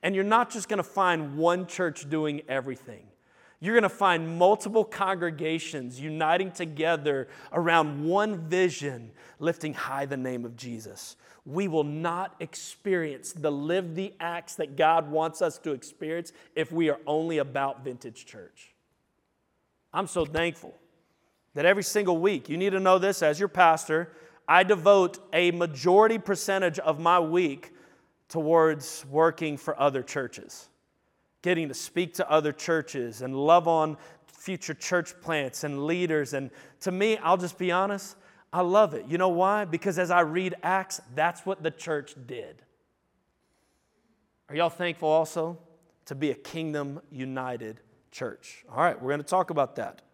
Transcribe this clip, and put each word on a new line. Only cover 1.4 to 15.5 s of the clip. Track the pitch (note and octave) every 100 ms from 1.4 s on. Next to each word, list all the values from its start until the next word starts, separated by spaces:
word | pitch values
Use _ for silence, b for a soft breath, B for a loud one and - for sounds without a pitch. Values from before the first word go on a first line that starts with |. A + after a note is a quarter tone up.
| E3 F3 F3+
church | - F3+ C#3+ C#3
doing | D#3 D3+ D3 D3+
everything. | C3+ C3 B2+ - G2+ G#2 _ b b b b
You're | E3+
gonna | A#3 G#3
find | - G3 E3+ E3 E3
multiple | F3+ G3+ G3+ A3
congregations | G#3+ - G3 F#3+ E3+ D#3 D#3+ D#3+ D#3+ D3 B2 B2+
uniting | D3+ D#3 D#3 F3 F#3+
together | F3+ E3+ D3 D#3+ D#3+ D3 C#3 A#2+ B B
around | E3+ E3+ E3 D#3 C#3+
one | D#3 F#3+ G#3+ G3 D#3+
vision, | F3+ F3+ D3 C#3+ B2 A2+ - B B
lifting | D#3 E3+ D#3
high | C#3 - C3+ C#3
the | C#3
name | B2+ B2+
of | A#2+ A#2
Jesus. | B2 A#2 G#2 F#2 - - b b
We | - D3+ G3
will | D#3
not | D3 D3+ E3+ F3 F#3+ -
experience | E3 - - - G3+ F#3 D#3 C3+ -
the | E3 D3
Live | C#3+ D3+ F3+ F3+ E3
the | F#3+ -
Acts | E3 E3+ E3
that | - D3+ C3+
God | D#3+ E3 D3+
wants | D#3 D#3+ D3+
us | F3